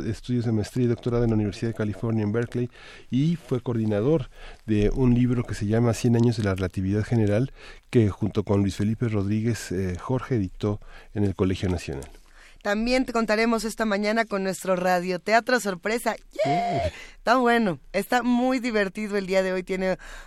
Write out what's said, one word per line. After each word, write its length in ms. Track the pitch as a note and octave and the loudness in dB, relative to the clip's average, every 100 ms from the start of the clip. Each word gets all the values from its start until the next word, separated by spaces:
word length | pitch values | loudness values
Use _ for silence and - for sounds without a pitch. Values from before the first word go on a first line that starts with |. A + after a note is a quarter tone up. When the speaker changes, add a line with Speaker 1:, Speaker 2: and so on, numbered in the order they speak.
| G#2+ | -4
Speaker 1:
estudios 360 | G#2 - B2 A#2 | -6 -4 -2 0
de 80 | |
maestría 320 | A2 G2+ B2+ A#2+ | 0 -2 0 0
y 20 | |
doctorado 360 | A#2 B2 A#2+ A#2 | 0 0 0 2
en 60 | |
la 40 | G#2+ | 2
Universidad 360 | G#2 - A#2 | 0 -2 -4
de 40 | A2 | -2
California 480 | G#2+ G2+ A#2 A2 | -4 -2 -2 0
en 80 | G#2 | 0
Berkeley 380 | A#2 A#2+ B2 B2 - - - - | -2 -2 -4 -6 -8 -20 -18 -4
y 240 | B2 D#3 E3+ | 0 2 0
fue 240 | - B2 | -2 -4
coordinador 720 | B2+ A2+ G#2+ G#2 B2 D#3+ - - - - - | -2 -2 0 2 2 0 -2 -14 -20 -10 0
de 240 | G#2 G#2 | 2 2
un 220 | C3+ B2 | 4 4
libro 300 | A#2+ B2 B2 | 4 4 2
que 100 | - | -2
se 120 | G2+ G#2 | -4 0
llama 280 | A2 A#2+ | 2 2
Cien 220 | G#2+ B2 A#2 | 2 2 4
años 220 | A#2+ A2+ | 4 2
de 60 | |
la 120 | G2+ F#2+ | 0 0
relatividad 480 | F#2 - F#2+ G#2 | -2 -2 0 0
general, 480 | G#2+ A#2 G#2 G#2 C3+ - - - - | 2 2 4 2 0 -6 -20 -20 0
que 180 | B2 G#2 | 2 2
junto 380 | - G2+ A2 G2+ | 2 -2 -2 0
con 160 | G2+ | 2
Luis 160 | G2+ - | 2 0
Felipe 320 | G#2 A2+ A#2+ | -2 0 -2
Rodríguez, 600 | G#2 G2 G#2+ A#2 A2 - | 0 0 0 -2 -4 -4
eh, 240 | F2+ F#2 F2 | -4 -4 -4
Jorge 360 | - B2+ - A#2+ | -4 -4 -2 -2
editó 440 | F#2+ - G#2 G#2+ - - - | -2 -2 -4 -4 -8 -20 -10
en 120 | G#2+ G2+ | -2 0
el 100 | F2+ | 2
Colegio 320 | F#2+ F#2+ G2 | 0 0 -2
Nacional. 420 | F2 - C2+ - - - - - - | -2 -4 -10 -10 -18 -20 -20 -20 -8
Speaker 2:
También 420 | G#3 G#3 A#3 B3+ C4 | -4 -2 0 0 0
te 60 | |
contaremos 520 | A#3 A3 G#3+ A#3 A3+ A3 | -2 0 2 2 2 -2
esta 180 | - A3 | -4 -2
mañana 380 | G3 G#3 A3+ A3 | 0 0 0 0
con 160 | G3 | -2
nuestro 340 | F#3+ F3 F#3 F3+ | -4 -4 -2 0
radioteatro 800 | F3+ F3+ F3+ F3+ - A3+ A3+ B3 | 2 0 0 -4 2 2 4 0
sorpresa. 560 | G3+ F3 G#3 A3+ A3+ G3 - - E5+ | 0 -4 -4 -2 -2 -6 -8 -4 0
¡Yeah! 400 | F5+ F5 E5+ D#5 | 0 0 -2 -4
Speaker 1:
Sí. 100 | - - - | -6 -18 -6
Speaker 2:
Está 180 | - C4 | 2 4
bueno, 440 | A#3+ A#3 G#3+ D#3 - | 4 4 2 -2 -4
está 320 | F#3 G3+ B3 | -4 0 0
muy 360 | A#3+ A#3+ B3+ C4 | 2 2 2 0
divertido 580 | A#3+ G#3+ F#3+ G#3 G#3+ G3+ | 0 0 0 -4 -4 -4
el 100 | F#3 | 0
día 160 | F#3+ | 2
de 80 | F#3 | 2
hoy. 100 | F#3 | -2
Tiene 340 | F3+ F#3+ F#3+ F#3 - - | -4 -2 -2 -2 -6 -18